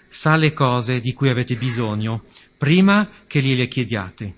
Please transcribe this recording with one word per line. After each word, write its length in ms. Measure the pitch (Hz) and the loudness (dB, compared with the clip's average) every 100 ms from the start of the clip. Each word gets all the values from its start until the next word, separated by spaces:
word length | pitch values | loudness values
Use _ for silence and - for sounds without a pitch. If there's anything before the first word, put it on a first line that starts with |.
| _ | _
sa 300 | - 156 160 | -4 0 2
le 160 | 156 | 2
cose 480 | 151 131 123 117 123 | 2 0 0 -2 -4
di 120 | 120 | -4
cui 160 | 123 139 | -2 0
avete 280 | 120 123 117 | 0 -2 -4
bisogno, 640 | 127 117 110 107 110 113 - - _ _ | -4 -2 -2 -2 -4 -6 -8 -20 _ _
prima 540 | 143 180 196 202 208 - _ | 2 4 6 4 0 -6 _
che 160 | 147 | -2
gliele 240 | 135 127 123 | 0 0 0
chiediate. 680 | 131 113 107 92 - 104 | -2 -4 -4 -6 -10 -12